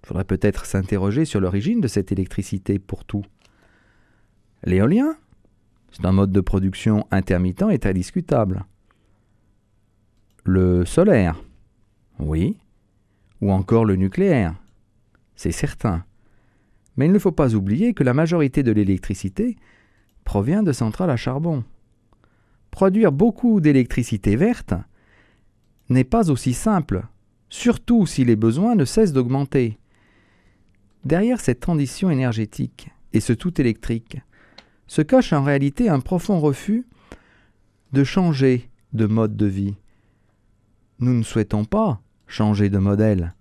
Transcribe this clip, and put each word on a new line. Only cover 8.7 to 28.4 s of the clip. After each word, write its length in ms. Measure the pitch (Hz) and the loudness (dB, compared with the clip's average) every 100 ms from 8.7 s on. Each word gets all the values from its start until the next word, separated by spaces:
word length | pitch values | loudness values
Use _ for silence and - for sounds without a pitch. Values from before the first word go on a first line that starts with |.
| _ _ _ _ _ _ _ _ _ _ _ _ _ _ _ _ _ | _ _ _ _ _ _ _ _ _ _ _ _ _ _ _ _ _
Le 420 | - 92 90 90 87 | 0 2 4 2 2
solaire ? 540 | - 202 143 87 80 - _ _ _ _ _ _ - | 2 4 4 2 -2 -12 _ _ _ _ _ _ -10
Oui. 400 | 147 156 196 214 _ _ _ _ _ _ _ _ | -4 -2 -2 -4 _ _ _ _ _ _ _ _
Ou 100 | 101 | 0
encore 340 | 95 90 113 113 | 0 2 2 4
le 100 | 95 | 2
nucléaire ? 600 | 95 95 196 143 90 78 - _ _ _ _ _ _ _ | 0 0 2 2 0 -6 -18 _ _ _ _ _ _ _
C'est 160 | - | -6
certain. 520 | 82 147 - 117 82 - _ _ _ _ _ _ _ _ - | -4 -6 -2 -2 -2 -6 _ _ _ _ _ _ _ _ -2
Mais 80 | 147 | 2
il 80 | |
ne 60 | 196 | 2
faut 120 | 196 | 0
pas 240 | 160 139 110 | 0 2 2
oublier 380 | 98 120 233 | 0 0 0
que 100 | 214 | 0
la 100 | 127 | 0
majorité 500 | 127 160 175 143 147 | 2 2 2 0 0
de 80 | 127 | 2
l'électricité 840 | 104 98 95 - 98 95 - 240 226 _ _ _ _ _ _ - | 2 2 0 -4 -8 -6 -4 -4 -4 _ _ _ _ _ _ -6
provient 360 | 104 107 196 | -2 0 0
de 120 | 196 | 0
centrales 360 | 127 113 - 185 | 0 -4 -2 -2
à 60 | 120 | -2
charbon. 480 | - 131 170 147 113 - _ _ _ _ _ _ _ _ _ | -4 -4 -4 -4 -8 -16 _ _ _ _ _ _ _ _ _
Produire 440 | - 196 196 208 | 0 0 4 2
beaucoup 480 | 139 226 - 247 208 | 4 0 2 2 4
d'électricité 760 | 151 135 120 - 117 107 104 107 | 4 4 2 -2 -2 -2 0 2
verte 380 | 202 240 - 90 - _ _ _ _ _ _ _ _ _ _ | 2 -2 -4 -6 -6 _ _ _ _ _ _ _ _ _ _
n'est 160 | 127 | 0
pas 260 | 127 233 180 | 2 0 0
aussi 240 | 131 135 | 0 -2
simple, 500 | 123 220 196 - 92 - _ _ _ _ | -2 0 -2 -2 -6 -6 _ _ _ _
surtout 580 | - 240 233 - 233 180 | -2 0 0 2 2 2
si 200 | - 120 | 0 2
les 100 | |
besoins 400 | 110 | 2